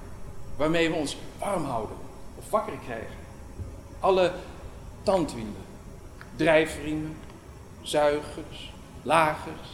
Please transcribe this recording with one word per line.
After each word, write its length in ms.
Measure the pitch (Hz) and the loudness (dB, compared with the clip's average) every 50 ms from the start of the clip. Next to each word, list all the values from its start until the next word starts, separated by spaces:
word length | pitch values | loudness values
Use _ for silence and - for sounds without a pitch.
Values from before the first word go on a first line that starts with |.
| - - - - - - - - - - - | -10 -10 -10 -10 -10 -8 -8 -8 -8 -4 0
Waarmee 340 | - 143 156 165 170 165 160 | 2 4 4 6 4 4 4
we 60 | 165 | 4
ons 200 | 165 147 131 - - - - - - | 2 0 -2 -4 -6 -8 -12 -8 -6
warm 260 | - 202 202 175 147 | -2 0 0 0 0
houden 320 | 139 127 113 107 - - - - - - - - - - - | 0 -2 -2 -2 -4 -6 -8 -12 -12 -12 -12 -12 -12 -12 -12
of 120 | - - | -4 0
wakker 280 | - 214 214 - 147 127 - | 2 2 2 0 -4 -8 -6
krijgen. 320 | 123 120 113 107 - - - - - - - - - - - - - - - - - - - | -6 -6 -6 -6 -8 -10 -12 -12 -14 -14 -14 -14 -12 -10 -10 -10 -10 -10 -12 -12 -14 -6 2
Alle 320 | - 180 190 185 185 170 - - - - - - - - - - - - - - - | 4 6 8 8 8 6 4 0 -8 -10 -12 -12 -12 -12 -12 -12 -14 -14 -12 -4 2
tandwielen, 600 | - 196 190 156 - - 120 110 107 101 95 95 - - - - - - - - - - - - - - | 4 4 4 4 2 -2 -4 -6 -6 -6 -8 -10 -12 -14 -16 -14 -14 -14 -14 -14 -14 -14 -14 -14 -10 -2
drijfriemen, 800 | - 156 160 160 156 160 156 - - 143 151 156 156 156 156 156 - - - - - - - - - - - - - - | 2 6 8 8 8 8 6 2 -4 -4 -2 -2 -2 -2 -4 -6 -10 -12 -14 -14 -16 -16 -16 -16 -16 -16 -16 -16 -12 -4
zuigers, 880 | - - 151 147 147 147 147 147 - - - 156 - - - - - - - - - - - - | 0 4 6 6 6 6 4 0 -4 -8 -10 -10 -10 -10 -12 -12 -12 -14 -14 -16 -16 -14 -6 2
lagers, 640 | 120 151 165 160 151 151 - - 165 156 156 - - | 6 6 8 8 6 4 0 -4 -8 -10 -10 -10 -12